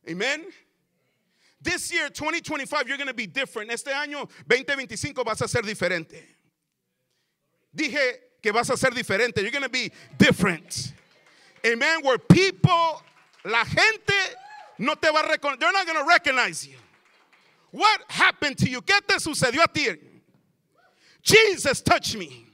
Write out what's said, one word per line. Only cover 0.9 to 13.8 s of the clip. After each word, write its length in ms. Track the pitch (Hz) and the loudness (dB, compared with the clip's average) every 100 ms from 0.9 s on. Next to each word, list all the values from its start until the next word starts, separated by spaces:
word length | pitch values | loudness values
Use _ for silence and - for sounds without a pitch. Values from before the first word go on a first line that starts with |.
| _ _ _ _ _ _ _ | _ _ _ _ _ _ _
This 300 | 277 349 - | -4 -4 -2
year, 180 | 339 294 | -2 -2
twenty 300 | - 294 330 | -4 -4 -4
twenty-five, 480 | - 302 269 294 247 | -6 -8 -4 -4 -4
you're 100 | 269 | -4
gonna 160 | 285 | -6
be 140 | 233 214 | -6 -6
different. 440 | 254 269 226 214 | -6 -6 -8 -8
Este 160 | 233 285 | -8 -4
año, 420 | 269 294 294 233 - - | -4 -4 -8 -12 -16 0
veinte 200 | 247 - | 0 2
veinticinco, 580 | 277 247 220 196 226 | -4 -4 -6 -6 -4
vas 160 | 240 214 | -4 -2
a 80 | 233 | -2
ser 140 | 240 | -2
diferente. 600 | 214 208 180 175 156 - - _ _ _ _ _ _ _ _ _ _ _ _ _ _ | -4 -2 -2 -2 -6 -18 -20 _ _ _ _ _ _ _ _ _ _ _ _ _ _
Dije 440 | - 302 285 254 240 _ _ | -6 -4 0 -2 -2 _ _
que 120 | 208 | 0
vas 160 | 214 240 | 0 0
a 80 | 254 | 0
ser 140 | 262 | 0
diferente. 500 | 240 196 196 240 233 | 0 -2 0 0 0
You're 100 | 202 | -2
gonna 160 | 277 262 | -4 -4
be 240 | 247 214 - - 135 | -4 -6 -10 -20 4
different. 760 | - - 190 165 - - - - _ _ _ _ _ _ | 4 6 0 -2 -8 -10 -10 -14 _ _ _ _ _ _
Amen. 340 | 226 233 294 320 | -2 0 0 2
Where 160 | 277 240 | 2 0
people, 840 | - 339 381 370 359 339 330 302 _ _ _ _ | 2 2 2 0 0 2 0 -4 _ _ _ _
la 220 | 190 226 | -4 -4
gente 480 | 220 - | -2 2